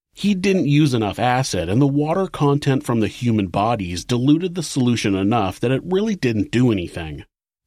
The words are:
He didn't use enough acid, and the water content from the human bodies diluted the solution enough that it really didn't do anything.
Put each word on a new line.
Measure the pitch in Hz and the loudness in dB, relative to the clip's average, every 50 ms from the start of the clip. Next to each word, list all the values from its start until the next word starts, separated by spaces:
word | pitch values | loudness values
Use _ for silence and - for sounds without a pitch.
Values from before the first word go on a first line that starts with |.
| _ _ _ | _ _ _
He | - - 202 208 | -4 0 0 0
didn't | 185 180 202 190 185 160 143 | 2 2 0 2 2 2 2
use | 143 147 156 147 127 | 4 4 4 4 2
enough | 117 107 101 95 - | 0 0 -2 -2 -2
acid, | 113 123 127 123 - - - 92 85 85 | 0 0 0 0 0 -2 -2 -4 -2 0
and | 98 123 | 2 2
the | 143 139 | 2 2
water | 139 147 147 151 165 190 190 180 | 2 0 0 0 -2 -2 -2 -4
content | - - 151 143 143 143 147 147 135 135 - | -2 0 2 2 2 2 2 0 0 0 0
from | - 123 117 | -2 0 0
the | 107 98 | 0 -2
human | - - 123 120 113 107 101 90 | -2 -2 0 0 2 2 0 0
bodies | 87 101 101 113 120 117 95 87 87 87 - | 0 0 0 0 0 -2 -4 -4 -6 -6 -4
diluted | - 123 120 123 139 147 160 180 185 170 | -4 -2 0 2 2 2 2 0 -2 -6
the | 185 | -6
solution | 151 - - 143 127 123 120 113 - 110 98 | -8 -4 -2 0 0 2 0 0 0 0 0
enough | 95 98 101 113 117 101 95 92 - | 0 2 2 2 0 0 -2 -4 -4
that | - 120 | -2 -2
it | 135 131 - | -2 -2 -2
really | 170 185 190 208 226 214 | -2 -2 0 0 -2 -2
didn't | 180 - 123 113 107 98 - | -2 -2 0 0 0 -2 0
do | - 117 127 123 | 0 2 2 2
anything. | 110 95 87 - - 90 82 78 73 71 - - _ _ _ _ _ _ _ | 2 0 -2 -6 -8 -10 -10 -10 -12 -12 -14 -18 _ _ _ _ _ _ _